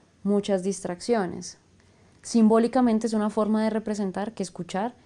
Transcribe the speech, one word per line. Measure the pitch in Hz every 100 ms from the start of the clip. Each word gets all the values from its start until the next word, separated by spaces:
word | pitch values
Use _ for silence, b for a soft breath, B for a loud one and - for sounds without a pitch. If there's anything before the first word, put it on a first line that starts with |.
| b b
muchas | 196 202 202 190
distracciones. | 185 196 180 180 - 233 175 175 180 - _ _ b b b b
Simbólicamente | - 233 220 226 233 254 247 220 226
es |
una | 214 214
forma | 214 214 214
de | 220
representar | 220 214 208 196 185 208
que | 220
escuchar | 185 - 175 185 233 -